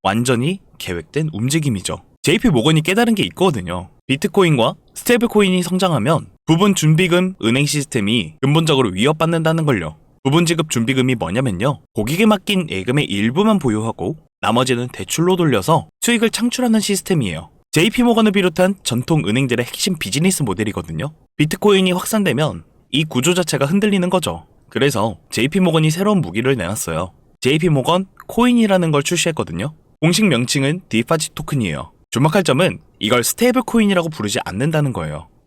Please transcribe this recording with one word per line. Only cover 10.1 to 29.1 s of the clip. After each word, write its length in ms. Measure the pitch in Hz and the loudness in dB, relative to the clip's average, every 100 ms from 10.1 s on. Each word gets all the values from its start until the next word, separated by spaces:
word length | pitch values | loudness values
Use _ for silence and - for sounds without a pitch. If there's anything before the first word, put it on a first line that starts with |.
| _ | _
부분 220 | 131 151 175 | 0 2 2
지급 240 | 160 156 | -2 -2
준비금이 440 | 120 117 131 127 120 | -2 0 0 0 -2
뭐냐면요. 680 | 85 104 135 87 123 - _ | -2 -2 -2 -2 -4 -4 _
고객에 320 | - 110 165 | -6 -4 2
맡긴 460 | 220 208 - 196 170 | 2 2 0 -2 -2
예금의 340 | 95 98 139 | -6 -2 -2
일부만 540 | - 101 110 139 214 202 | -2 -2 -2 0 2 2
보유하고 580 | 135 107 113 - 87 156 _ _ | 0 -2 -4 -6 -8 -8 _ _
나머지는 480 | 98 117 127 120 123 | -2 0 0 -2 -4
대출로 420 | - - - 175 | -10 -8 -2 0
돌려서 540 | 185 160 113 95 156 - _ | 2 2 0 2 0 0 _
수익을 300 | - 240 220 | 0 2 0
창출하는 480 | - 233 - 247 220 | 0 -4 -2 0 0
시스템이에요. 720 | 202 196 - 175 104 78 - _ _ | 0 -4 0 0 0 -6 -12 _ _
제이피 320 | 151 202 - | 0 2 2
모건을 260 | 240 226 220 | 2 4 2
비롯한 460 | 196 185 175 185 196 | 2 0 2 0 0
전통 420 | - 120 123 160 98 | -4 -6 0 0 2
은행들의 400 | 117 135 120 120 | 0 0 0 -2
핵심 320 | - - 170 | -4 -4 -4
비즈니스 460 | 98 139 180 180 | -4 0 0 0
모델이거든요. 680 | 127 90 107 95 82 80 147 - _ - | -2 -2 -4 -4 -8 -8 -8 -10 _ -2
비트코인이 540 | 151 190 208 190 185 | -2 2 4 4 2
확산되면 720 | 180 - 220 190 123 151 87 - _ _ | 0 -2 0 0 0 -2 -4 -14 _ _
이 140 | 139 | -2
구조 300 | 160 123 143 | 0 0 2
자체가 320 | 180 170 139 139 | 0 0 0 0
흔들리는 420 | 196 208 196 180 | 2 2 0 2
거죠. 360 | 185 123 82 - _ _ | 0 -2 -8 -14 _ _
그래서 480 | 113 139 110 110 117 _ | 0 0 2 -2 -4 _
제이피 280 | - 127 190 | -4 -2 2
모건이 320 | 185 160 156 | 2 2 2
새로운 300 | 160 202 202 | 2 0 0
무기를 360 | 98 95 127 131 | 0 -2 0 0
내놨어요. 560 | 85 107 - 80 92 _ _ _ | -2 -6 -6 -6 -6 _ _ _
제이피 280 | 127 156 175 | 0 0 2
모건 380 | 139 123 175 190 _ - | 0 2 -2 -2 _ -8
코인이라는 640 | - 240 240 214 190 165 | 0 2 4 4 2 2
걸 100 | 147 | 0
출시했거든요. 720 | - | 0